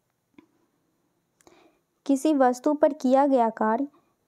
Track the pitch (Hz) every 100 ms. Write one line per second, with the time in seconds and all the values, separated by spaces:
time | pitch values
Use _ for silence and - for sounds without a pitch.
0 | _ _ _ _ _ _ _ _ _ _
1 | _ _ _ _ _ _ _ _ _ _
2 | - 277 311 294 254 247 302 302 311 302
3 | 254 262 285 262 226 220 220 226 277 _
4 | _ _